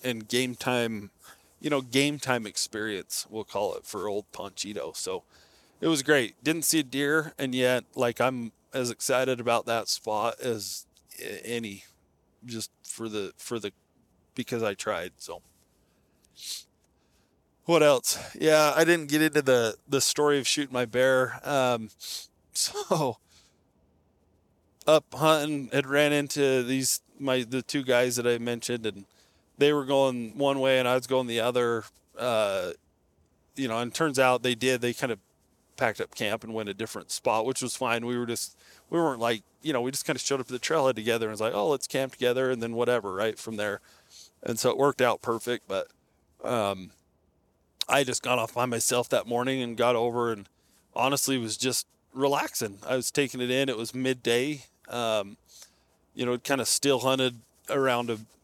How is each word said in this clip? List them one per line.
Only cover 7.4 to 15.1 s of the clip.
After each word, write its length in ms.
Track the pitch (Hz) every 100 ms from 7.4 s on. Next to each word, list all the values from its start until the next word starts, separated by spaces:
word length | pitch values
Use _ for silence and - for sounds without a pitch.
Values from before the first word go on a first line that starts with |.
| 135
yet, 300 | 127 127 127 -
like, 260 | - 120 -
I'm 320 | 123 127 113 - _
as 180 | 131 120
excited 500 | 110 - 127 131 123
about 260 | 120 117 120
that 220 | 117 98
spot 520 | - - 107 117 -
as 460 | 131 110 98 - - _ _ -
a-, 260 | - 101 107
any, 380 | 120 113 98 - _ _ _ _ _ 123
just 240 | 113 - _
for 240 | - - 113
the, 240 | 107 95 -
for 220 | - 117
the, 140 | 101 - _ _ _ _ _
because 280 | - 123 120
I 120 | 110
tried. 380 | 101 110 90 90